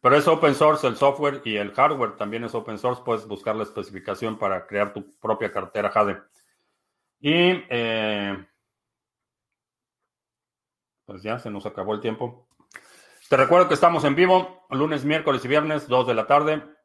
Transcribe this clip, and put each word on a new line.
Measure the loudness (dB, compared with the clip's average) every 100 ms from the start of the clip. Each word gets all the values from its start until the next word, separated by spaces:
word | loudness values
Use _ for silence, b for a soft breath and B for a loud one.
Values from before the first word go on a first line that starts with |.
Pero | 4 4
es | 4
open | 4 2 4
source | 2 4 -2
el | 2
software | 0 2 -4 -4
y | -6 -6
el | -4
hardware | 0 0 2 -6 -6
también | -8 -8
es | -8
open | -10 -10 -6
source. | -6 -6
Puedes | -6 -6 -6
buscar | -10 -6 -6
la |
especificación | -8 -10 -12 -14 -12 -8 -8 -6
para | -4 -6 -6
crear | -4 -4
tu | -6 -16 _
propia | -6 -4 -4
cartera | -6 -8 -6 -2
Jade. | 0 0 -2 _ _ _ _ _ _ _ _ _ _
Y, | 0 4 2 2 -4
eh, | -6 -4 -4 -4 -4 -6 -8 -14 _ _ _ _ _ _ _ _ _ _ _ _ _ _ _ _ _ _ _ _ _ _ _ _ _ -20
pues | -12
ya | -8 -8
se | -8
nos | -12 -12
acabó | -10 -6 -4
el |
tiempo. | -4 -4 -8 -10 _ _ _ B B B B B 0
Te | 2
recuerdo | 6 6 6
que |
estamos | 6 4 4
en | 0 4
vivo | 4 4 2 -14 _
lunes, | -2 -2 -2
miércoles | -2 -2 0 -2
y | 0
viernes, | 0 0 -6 0
dos | 0 2
de |
la | -2 2
tarde. | 2 2 -4 -8 _